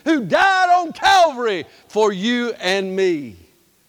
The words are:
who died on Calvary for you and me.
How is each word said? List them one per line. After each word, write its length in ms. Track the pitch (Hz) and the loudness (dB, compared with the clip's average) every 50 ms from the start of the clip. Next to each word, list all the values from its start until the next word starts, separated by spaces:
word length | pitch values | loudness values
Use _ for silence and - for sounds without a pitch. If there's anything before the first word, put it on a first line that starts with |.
| - | -4
who 200 | 311 320 294 220 | -2 -2 -2 -2
died 460 | 160 - 320 370 392 381 370 370 359 | 0 0 2 2 2 2 2 2 2
on 220 | 349 359 349 330 - | 2 2 0 -2 -6
Calvary 760 | - 302 381 392 381 339 320 269 240 240 226 196 175 143 - - _ _ _ | -4 0 2 4 4 4 2 2 -2 -4 -4 -4 -4 -6 -12 -18 _ _ _
for 240 | - 208 220 208 208 | -2 0 0 0 0
you 420 | 180 190 233 247 240 240 240 214 - | -2 -2 -2 -2 -2 -2 -4 -6 -6
and 380 | - 180 190 196 190 190 190 | -4 -2 -2 -2 -2 -4 -2
me. 400 | 190 190 185 175 147 143 117 98 87 - _ _ _ _ _ _ _ _ | -2 0 0 0 -2 -6 -10 -14 -18 -20 _ _ _ _ _ _ _ _